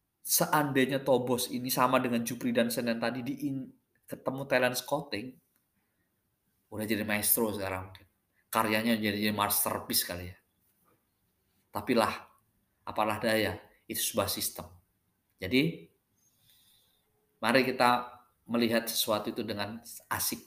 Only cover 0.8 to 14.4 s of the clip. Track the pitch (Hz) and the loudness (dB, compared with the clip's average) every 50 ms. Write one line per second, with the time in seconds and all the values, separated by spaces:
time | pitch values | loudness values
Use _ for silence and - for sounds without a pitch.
0.8 | 131 127 143 135 - 139 131 123 123 127 123 120 - - - 123 123 131 - 143 | 4 4 2 -2 2 4 4 4 4 2 0 -2 -2 -4 -4 -6 -4 -2 2 2
1.8 | 127 127 131 127 127 123 120 117 117 - 127 120 - 123 117 120 117 117 113 131 | 4 4 4 4 2 2 0 0 0 -2 -4 -2 -2 0 2 2 2 2 0 -2
2.8 | 120 120 113 113 117 117 123 131 120 131 139 - 147 143 135 135 131 - - _ | -2 -2 -2 0 -2 -2 -2 -4 -6 -6 -6 -4 -4 -4 -4 -4 -8 -10 -14 _
3.8 | _ _ _ _ _ - - - - - 135 135 139 139 135 127 127 123 127 - | _ _ _ _ _ -14 -14 -6 -6 -4 -4 -4 -2 0 2 4 4 2 0 -2
4.8 | - - 143 147 156 - - - - 254 - - _ _ _ _ _ _ _ _ | -4 -2 -4 -4 -4 -4 -6 -6 -6 -8 -14 -18 _ _ _ _ _ _ _ _
5.8 | _ _ _ _ _ _ _ _ _ _ _ _ _ _ _ _ _ _ 107 107 | _ _ _ _ _ _ _ _ _ _ _ _ _ _ _ _ _ _ -8 -6
6.8 | 107 104 110 104 107 104 104 104 104 - - 123 113 107 98 95 95 95 95 92 | -2 -2 -2 -2 0 0 -2 0 2 2 2 2 2 0 -2 -4 -4 -4 -4 -6
7.8 | 92 95 - - - _ _ _ _ _ _ _ _ _ - 113 113 107 107 107 | -8 -10 -16 -20 -20 _ _ _ _ _ _ _ _ _ 0 2 2 4 2 2
8.8 | 110 120 117 107 107 104 101 104 107 107 104 104 101 101 - - - 107 104 98 | 2 2 0 2 2 0 0 2 0 0 2 2 0 0 2 0 0 0 -2 -4
9.8 | - - 120 - - - 90 90 90 90 92 - _ _ _ _ _ _ _ _ | -4 -2 -2 -2 -2 -2 -6 -8 -8 -10 -14 -16 _ _ _ _ _ _ _ _
10.8 | _ _ _ _ _ _ _ _ _ _ _ _ _ _ _ _ _ _ _ 104 | _ _ _ _ _ _ _ _ _ _ _ _ _ _ _ _ _ _ _ -8
11.8 | - - 127 117 107 - - - - - _ _ _ _ _ _ _ _ _ _ | -2 2 2 4 4 2 0 -6 -10 -16 _ _ _ _ _ _ _ _ _ _
12.8 | _ - - - 107 107 107 104 - 113 110 110 104 92 90 - - - _ _ | _ -8 -2 -2 0 0 0 0 0 0 2 2 2 0 -2 -6 -12 -20 _ _
13.8 | _ - 110 - - - - - 98 92 - 110 | _ -10 -6 -4 -4 -2 0 -2 -2 -2 -2 -4